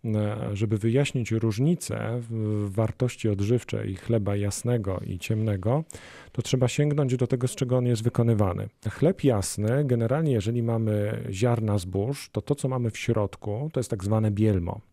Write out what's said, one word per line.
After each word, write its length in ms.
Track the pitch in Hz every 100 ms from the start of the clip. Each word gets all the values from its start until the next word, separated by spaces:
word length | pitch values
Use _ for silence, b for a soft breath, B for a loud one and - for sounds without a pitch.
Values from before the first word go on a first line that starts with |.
e, 320 | 117 107 104 107 -
żeby 260 | 101 110 107
wyjaśnić 520 | 113 127 143 131 113
różnicę 880 | 113 113 104 143 175 - 110 110 120
w, 80 | 113 113 107 104 101
w 60 |
wartości 540 | 98 110 - 123 - 110
odżywczej 680 | 98 101 120 - 107 107 95
chleba 400 | - 117 101 101
jasnego 640 | 101 - 120 120 95 92 -
i 120 | 95
ciemnego, 680 | - 107 110 101 98 143 160 B B B B
to 100 | -
trzeba 260 | - 127 123
sięgnąć 480 | - 147 147 135 127
do 100 | 123
tego, 220 | 127 123
z 60 |
czego 220 | - 127 127
on 100 | 123
jest 160 | 113
wykonywany. 640 | 113 - 117 110 98 98 104 _ 110
Chleb 340 | - 156 -
jasny, 600 | 139 107 92 - 107 131
generalnie 480 | 147 120 113 139 160
jeżeli 300 | 117 101 120
mamy 600 | 117 113 110 104 104 113 113
ziarna 480 | 95 120 117 110 101
zbóż, 500 | 90 98 110 139 -
to 100 | 107
to, 120 | -
co 140 | 143 135
mamy 220 | 127 120
w 80 | -
środku, 720 | - 113 101 - - 104 151
to 80 | 143
jest 100 | 117
tak 140 | 107
zwane 260 | 98 110 107
bielmo. 500 | 101 110 95 85 98 _